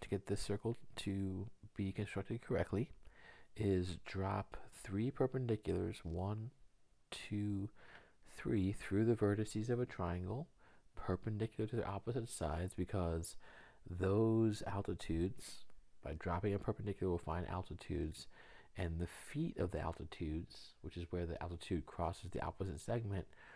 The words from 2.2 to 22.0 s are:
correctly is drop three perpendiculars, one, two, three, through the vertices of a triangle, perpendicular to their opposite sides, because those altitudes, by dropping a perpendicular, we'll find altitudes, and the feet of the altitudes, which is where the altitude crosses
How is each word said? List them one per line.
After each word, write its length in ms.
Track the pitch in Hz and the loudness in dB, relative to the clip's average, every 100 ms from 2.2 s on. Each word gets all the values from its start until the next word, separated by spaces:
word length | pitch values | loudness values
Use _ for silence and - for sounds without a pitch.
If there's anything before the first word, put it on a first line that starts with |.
| - 117 | -2 -4
correctly 520 | - 113 - 101 - - - - - - - | 0 2 4 2 0 -6 -16 -18 -20 -20 -10
is 440 | - 104 92 90 85 - | 0 4 6 4 -2 -4
drop 500 | 98 95 98 - - - - | 0 2 0 -2 -8 -10 -10
three 280 | - 98 127 | -2 0 0
perpendiculars, 880 | - 131 131 120 107 90 90 95 - 82 | 2 2 4 2 2 2 2 0 -2 -4
one, 420 | 85 98 110 113 - - - - - _ | 0 0 -2 -6 -10 -20 -20 -20 -20 _
two, 580 | - - 104 104 98 101 - - - - - - - | -12 -2 0 2 0 -2 -6 -18 -18 -20 -20 -16 -4
three, 340 | - 110 95 | 2 4 4
through 320 | 101 - 98 | 2 2 4
the 80 | 113 | 6
vertices 560 | 110 101 104 107 110 110 | 6 6 4 2 0 2
of 120 | 120 | 2
a 40 | |
triangle, 640 | 123 - 87 87 90 123 170 - - - - - | 0 0 0 0 0 -4 -6 -14 -20 -20 -12 -4
perpendicular 720 | - - 113 104 113 - 110 | 0 0 0 0 0 0 0
to 80 | 117 | 0
their 120 | - | 0
opposite 420 | 98 120 120 113 | -2 -2 -2 -4
sides, 420 | - 78 82 92 | -2 0 0 0
because 640 | - 90 98 85 82 - - - - - - - | -2 0 2 2 2 -2 -6 -12 -16 -20 -16 -6
those 760 | 87 95 104 113 113 113 104 - | 2 4 6 6 8 6 4 0
altitudes, 1000 | 98 98 90 - 82 90 - - - - - - - | -2 -2 -2 0 4 2 0 -8 -8 -8 -10 -14 -10
by 120 | - | -6
dropping 420 | 76 90 87 104 | -2 0 2 2
a 60 | 101 | 2
perpendicular, 500 | - 107 104 - 95 | 0 0 -2 0 2
we'll 80 | 85 | 2
find 260 | - 85 - | 0 -2 0
altitudes, 800 | 92 92 90 - 78 80 - - - - - - - | -2 -4 -8 -2 0 0 -2 -12 -14 -18 -18 -12 -4
and 240 | 87 82 | -2 0
the 80 | 87 | -2
feet 500 | - - 143 165 - | -4 -6 -2 0 0
of 140 | 87 | 0
the 80 | 80 | 0
altitudes, 960 | 85 - 78 - 80 80 - - - - | -2 -4 -8 -4 -2 -2 -4 -12 -18 -12
which 160 | - 87 | -8 -6
is 140 | 85 | -4
where 160 | 87 82 | -2 -2
the 160 | - | -4
altitude 440 | 87 85 - 85 - | -6 -6 0 0 0
crosses 440 | - | -2